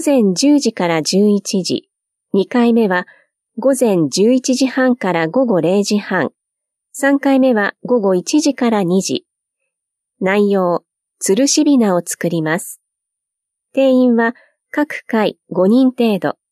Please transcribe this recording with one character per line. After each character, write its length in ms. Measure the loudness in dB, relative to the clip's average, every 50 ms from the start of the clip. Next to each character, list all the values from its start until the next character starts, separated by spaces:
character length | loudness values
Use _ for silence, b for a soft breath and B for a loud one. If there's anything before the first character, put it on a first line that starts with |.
| 2
前 280 | 2 2 2 2 2 0
十 260 | 2 2 2 2 2
時 120 | 2 -2
か 140 | -4 -2 -2
ら 160 | -2 -2 -2
十 260 | -2 -2 0 2 2 2
一 360 | 2 0 -2 -4 -4 -4 -4
時。 240 | -4 -6 -6 -8 _ _ _ _ _ _ _ _ _
二 140 | -2 -2 -2
回 260 | 0 0 0 2 2
目 140 | 2 2 2
は 220 | 0 0 -2 -4 b b b b b b b _ _ -8
午 180 | -2 0 0 0 2
前 300 | 0 0 2 2 0 0
十 240 | 0 2 2 2
一 220 | 2 2 0 -2 -2
時 140 | 0 0 -2
半 260 | 0 0 0 0 0
か 180 | 0 -2 -2
ら 140 | -2 -2 -2
午 180 | -2 0 -2 0
後 140 | 0 0 0
零 220 | 0 0 0 0
時 160 | 0 0 -2 -4
半。 320 | -4 -4 -4 -2 -2 -4 -6 _ _ _ _ _ _ _ _ _ _ _
三 260 | -8 -2 0 0 0 0
回 220 | 0 2 2 2
目 120 | 2 2 2
は 200 | 0 -2 -4 -6 _
午 180 | -4 -2 -2 0
後 140 | 2 0 0
一 260 | 0 -2 0 0 0
時 140 | 0 0 -2
か 160 | 0 -2 0
ら 140 | 0 0 0
二 180 | 0 0 0
時。 240 | -2 -2 -6 -8 -10 _ _ _ _ _ _ _ _ _ _ _ _ _ _ _ _ _ _ -6
内 300 | -4 -2 0 2 2 2
容、 340 | 0 0 0 0 -2 -4 _ _ _ _ _ _ _ -8
吊 120 | -2 -2 0
る 140 | 0 0 0
し 160 | 2 0 2
び 120 | 2 2
な 180 | 2 2 2 0
を 60 | -2
作 280 | -4 -6 -8 -6 -6 -4
り 100 | -4 -4
ま 180 | -2 -2 -4 -4
す。 220 | -6 -10 -18 _ _ _ _ _ _ _ _ _ _ _ _ _ _ _ _ _ _ _ -2
定 160 | 0 2 2
員 260 | 4 4 4 2 2
は 180 | 2 0 -2 -4 b b b b b b _
各 320 | -6 -6 -4 -4 -6 -14 -10
回 320 | -4 -2 -2 -2 -2 -4 _ _ -8
五 160 | -2 0 2
人 240 | 2 4 4 2 2
程 280 | 0 0 0 0 0 -2
度。 180 | -4 -6 -6 _ _ _